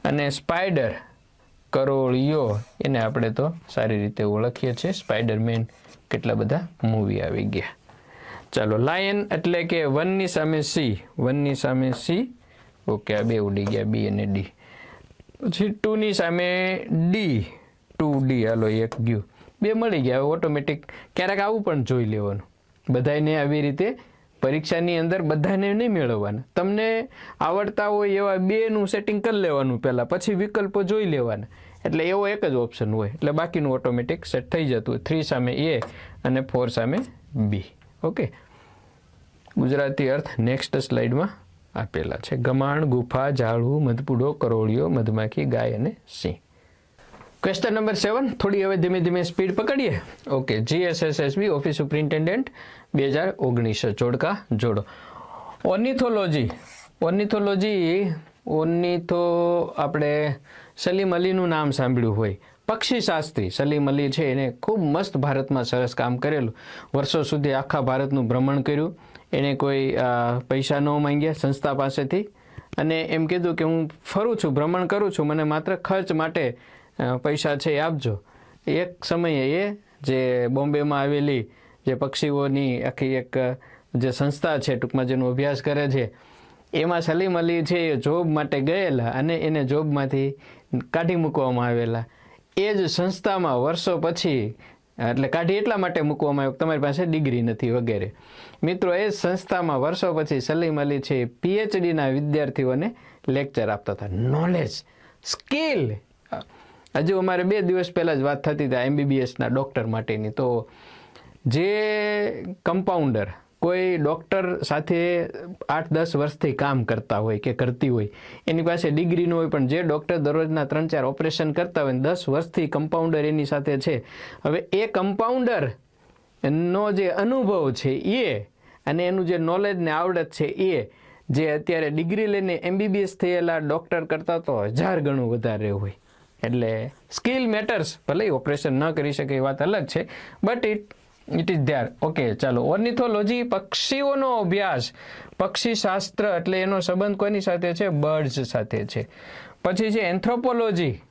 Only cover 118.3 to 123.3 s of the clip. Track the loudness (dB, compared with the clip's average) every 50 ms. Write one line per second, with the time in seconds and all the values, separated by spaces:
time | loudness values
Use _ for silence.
118.3 | -20 -8 _ -2 -2 0 0 0 0 0 0 0 2 2 2 2 2 2 2 2
119.3 | 2 0 0 0 0 0 0 2 0 0 0 0 0 -2 -2 -2 -2 0 0 0
120.3 | 2 0 0 0 0 -2 -2 0 0 -2 0 0 0 0 0 -2 -2 0 -2 -2
121.3 | 0 0 -2 0 0 -2 -2 -2 -2 0 0 0 0 0 0 0 0 -2 -2 0
122.3 | 0 0 -2 -2 -2 -2 -2 0 -2 -2 -2 0 0 0 0 2 2 2 2 2